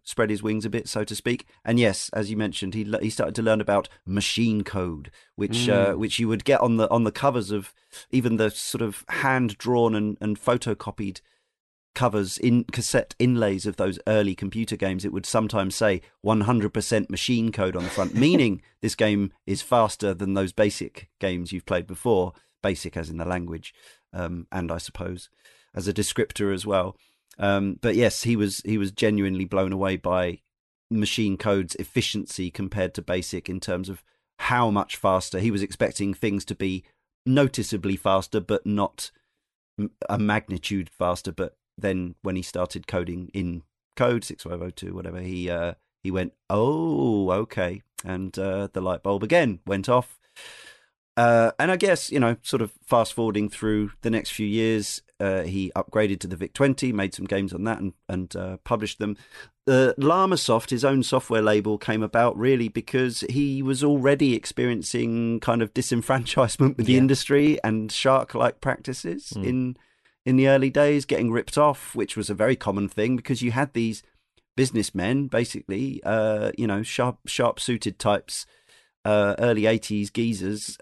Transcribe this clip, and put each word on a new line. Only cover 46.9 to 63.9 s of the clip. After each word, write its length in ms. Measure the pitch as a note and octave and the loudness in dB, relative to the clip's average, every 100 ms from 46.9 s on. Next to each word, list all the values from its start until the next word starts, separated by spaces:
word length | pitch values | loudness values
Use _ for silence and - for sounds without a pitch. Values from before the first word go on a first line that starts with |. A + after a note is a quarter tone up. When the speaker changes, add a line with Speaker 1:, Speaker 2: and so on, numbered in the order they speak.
| D3 C3 G#2 F#2 | 0 2 2 2
Speaker 1:
okay." 500 | F#2 A2 - F2+ G2 - - | 0 -2 -4 -4 -4 -12 -16
And, 340 | F#2 F#2 F#2+ F#2+ | -8 -8 -6 -6
uh, 300 | F#2+ F#2+ G2+ | -4 -4 -4
the 120 | F#2+ | -4
light 200 | F#2 F2 | -4 -2
bulb 200 | G2 G2+ | -2 -2
again 380 | G#2+ E3+ C3+ F2+ - | 2 2 2 -2 -4
went 220 | G2 F#2+ | -4 2
off. 300 | B2 - - _ - - - - - _ _ _ - | 2 0 -10 _ -20 -20 -20 -20 -20 _ _ _ 2
Uh, 340 | A#2+ A#2 A2+ - | 6 6 6 4
and 120 | D#3 | 0
I 60 | F#3 | 2
guess, 340 | G3 E3+ - | 4 2 2
you 100 | C#3+ | 2
know, 160 | A#2+ A#2 | 2 2
sort 200 | - C3+ | -2 -2
of 100 | A2 - - | -2 -6 2
fast 260 | A#2+ A2 | 2 4
forwarding 360 | - A2+ G#2 G#2 | 0 0 0 -2
through 420 | - G#2+ G#2 G#2 - | -2 0 0 -2 -4
the 80 | A#2 | -2
next 200 | A2 - | -2 -2
few 160 | - G#2+ | -4 -2
years, 560 | G#2+ A2+ A2 G2 - - _ | 0 2 0 -2 -8 -14 _
uh, 240 | G2 F#2+ | -2 -2
he 280 | E2 F#2+ F#2 - | -2 -4 -4 -4
upgraded 420 | - G#2+ G#2+ G2 | -4 0 0 -2
to 60 | F2+ | -6
the 80 | F2+ | -8
Vic 180 | F#2 | -8
twenty, 380 | - C#3 C3 B2+ | 0 0 2 -2
made 200 | G#2 G2 | -2 -4
some 140 | - F#2 | -6 -4
games 260 | G2 G2 | -2 -2
on 120 | F2 | -4
that 140 | G#2+ A2 | -4 -4
and, 140 | F#2+ - - | -6 -8 -8
and, 260 | F#2+ F2+ | -8 -6
uh, 220 | F#2 F#2 F#2 | -8 -8 -10
published 340 | - A2+ G#2+ - | -4 -2 -2 -4
them. 180 | G#2+ G2+ - - - _ - | -6 -6 -12 -20 -20 _ 2
Uh, 260 | C3 C3 - | 6 6 4
Llamasoft, 720 | C#3 F3+ F#3+ E3+ - A#2 - | 2 4 4 2 2 0 0
his 140 | A#2+ | 0
own 180 | C#3 C3+ | 2 2
software 400 | A#2+ C3 - A2+ | 2 0 0 2
label, 340 | G#2+ G#2+ G#2 G#2 | 4 4 2 -2
came 260 | - A2 | -2 -2
about 360 | G#2+ A#2 A#2+ G#2 | 0 2 2 2
really 300 | B2 C3 A2+ | 2 2 0
because 520 | A2+ - B2+ B2+ A2+ - | -4 -2 0 0 -2 -4
he 320 | C3 C#3+ C3+ | -2 0 0
was 240 | C3+ C3 | -2 2
already 500 | D3 | 2